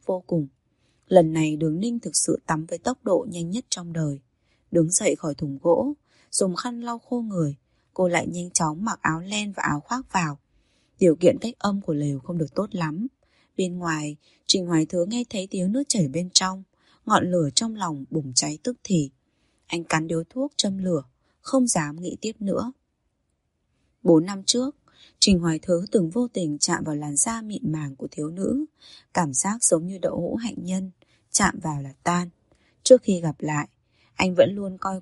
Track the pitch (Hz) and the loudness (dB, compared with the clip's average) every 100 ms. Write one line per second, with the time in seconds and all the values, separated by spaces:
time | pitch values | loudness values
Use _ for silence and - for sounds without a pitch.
0 | - 185 - 175 139 - _ _ _ _ | -4 -6 -2 -2 -2 -8 _ _ _ _
1 | _ 185 160 160 156 151 160 160 233 240 | _ 6 6 4 0 2 0 0 -2 -4
2 | 170 - - - - 156 165 170 240 262 | -4 -2 0 -2 -2 -2 -2 -6 -4 -4
3 | 214 175 214 175 170 214 - 190 170 160 | 0 0 0 -6 -4 -6 -6 -8 -6 -4
4 | 151 139 - _ _ _ _ 170 165 - | -2 -4 -12 _ _ _ _ 2 2 2
5 | 202 147 160 143 151 139 170 - 254 294 | 0 0 -4 -4 -6 -2 2 4 2 -4
6 | _ _ _ - 190 175 247 240 240 233 | _ _ _ -2 0 -2 -6 -8 -8 -8
7 | - 247 226 185 151 143 _ _ _ - | -6 -6 -4 -2 -2 -4 _ _ _ -2
8 | 180 170 - 175 180 - 160 156 220 180 | 2 2 0 -4 -4 -2 -2 -2 -4 -2
9 | 156 165 185 208 208 190 - 147 - 247 | -2 -2 -4 -6 -4 -4 -2 -4 -4 -6
10 | 262 190 160 143 _ _ _ _ _ _ | -2 -2 -2 -4 _ _ _ _ _ _
11 | 180 156 180 - 226 - 202 196 190 147 | 4 6 4 4 -2 -4 -2 -2 -2 -2
12 | 147 139 - 175 147 - 208 185 160 160 | -2 -4 -4 -4 -4 -4 -4 -4 -4 -4
13 | 247 - _ _ _ - 185 180 170 156 | -8 -10 _ _ _ -4 -4 -2 -4 -4
14 | 151 151 _ _ - 190 175 165 156 180 | -4 -10 _ _ 0 0 4 2 2 0
15 | 180 240 240 202 190 196 180 247 285 220 | 0 -2 -4 -6 -6 -2 0 0 0 0
16 | 143 151 180 - 185 190 190 _ _ _ | 0 0 -2 0 0 -4 -12 _ _ _
17 | - 208 180 180 147 123 226 214 180 143 | 2 4 4 2 2 0 -2 -4 -4 -4
18 | 135 160 135 123 151 151 - 247 - 180 | -4 -4 -2 -2 -2 -4 -6 -6 0 0
19 | 139 - _ _ _ _ _ 170 165 160 | 0 -6 _ _ _ _ _ -8 -2 -2
20 | 160 165 165 254 285 - 202 190 185 160 | 0 -4 -4 -6 -4 -2 -2 -2 -2 -2
21 | - _ _ _ - 269 247 180 147 156 | -4 _ _ _ -2 0 2 0 -2 -6
22 | 175 - 214 - 196 - 233 - _ _ | -10 -8 -8 -6 -4 -2 -4 -10 _ _
23 | _ _ _ _ _ _ _ _ _ _ | _ _ _ _ _ _ _ _ _ _
24 | - 160 180 196 190 240 262 - _ _ | 6 6 6 -2 -2 0 -2 -6 _ _
25 | - _ - 180 170 156 - 175 190 220 | -20 _ 4 4 4 0 2 0 2 0
26 | 165 233 247 196 160 147 - 170 156 147 | 2 0 -2 -2 -4 -2 -2 -2 -2 -4
27 | 147 143 226 226 220 202 156 156 143 135 | -4 -2 -2 -4 -8 -6 -4 -4 -6 -8
28 | - - 151 175 208 254 311 _ - - | -10 -8 -8 -4 -2 -2 -4 _ -20 -20
29 | _ - 156 131 196 226 - 165 175 190 | _ -2 -2 -2 -4 -2 2 2 0 -6
30 | 180 - 170 226 233 - 175 190 190 - | -4 -4 -4 -4 -6 -8 -6 -4 -6 -12
31 | _ _ _ - 190 - 160 143 139 - | _ _ _ 0 0 0 -6 -6 -8 -6
32 | - 175 175 - _ _ _ _ - 254 | -2 0 -2 -10 _ _ _ _ 8 8
33 | - 180 165 - 147 147 147 _ _ _ | 8 0 0 -2 -2 -2 -4 _ _ _
34 | _ - 185 175 185 202 196 185 196 190 | _ -2 2 6 4 4 -8 -6 -4 -6